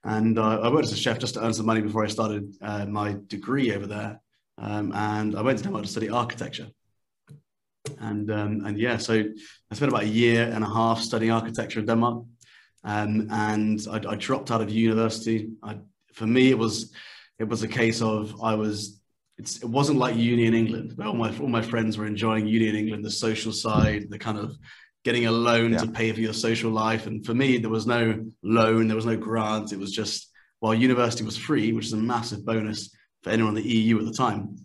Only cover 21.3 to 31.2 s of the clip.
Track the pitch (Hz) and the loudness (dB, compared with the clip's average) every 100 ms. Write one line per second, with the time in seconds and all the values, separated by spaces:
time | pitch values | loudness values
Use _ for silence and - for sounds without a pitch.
21.3 | 104 143 117 113 117 110 104 107 104 113 | -2 -2 -2 0 -2 -2 -2 -4 -2 0
22.3 | 110 107 110 110 107 107 107 104 - 113 | 2 2 2 2 0 -2 -4 -6 -4 -2
23.3 | 110 113 107 113 107 107 104 104 107 113 | -2 -4 -4 0 4 4 2 -6 -10 -6
24.3 | 104 110 - - - - _ - 120 117 | -6 -6 -10 -18 -20 -20 _ -2 2 2
25.3 | 113 120 117 117 113 110 110 113 110 110 | 2 4 4 4 2 0 0 0 0 -2
26.3 | 107 110 113 113 110 110 113 110 113 - | 0 0 0 0 0 2 0 -4 -8 -2
27.3 | 120 135 120 113 110 107 120 113 110 113 | 0 4 2 2 0 2 2 4 0 -4
28.3 | - 92 113 113 113 113 110 113 113 107 | -10 2 6 6 6 4 2 0 -2 -2
29.3 | 113 107 107 101 101 98 104 101 - - | -2 0 -2 -4 -8 -6 -4 -4 -6 -10
30.3 | _ _ _ 110 113 127 123 120 113 | _ _ _ 0 4 4 4 2 0